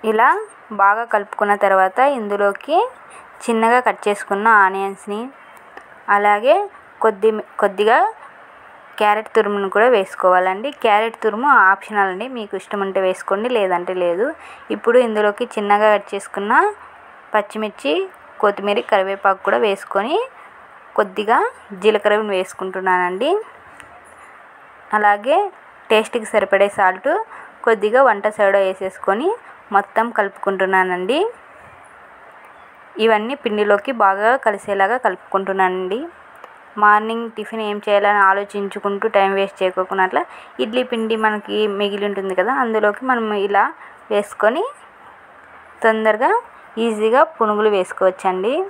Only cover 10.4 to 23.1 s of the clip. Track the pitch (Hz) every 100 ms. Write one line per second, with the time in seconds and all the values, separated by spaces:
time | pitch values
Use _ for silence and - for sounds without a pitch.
10.4 | 185 190 262 277 226 208 226 220 220 208
11.4 | 285 247 190 196 - 208 196 185 240 254
12.4 | 208 196 - 208 196 190 185 185 - 196
13.4 | 233 240 190 175 180 185 175 170 262 330
14.4 | - - - 214 - 240 240 214 208 208
15.4 | 233 - 202 208 214 208 - 202 - -
16.4 | 202 262 302 - - - - - - 214
17.4 | 208 214 214 - 277 330 381 - - -
18.4 | 208 202 202 208 - 202 190 196 196 190
19.4 | - 226 226 196 - 196 220 349 523 -
20.4 | - - - - - - 202 190 208 254
21.4 | 453 - - 190 208 214 208 208 214 190
22.4 | 185 - 190 185 185 180 175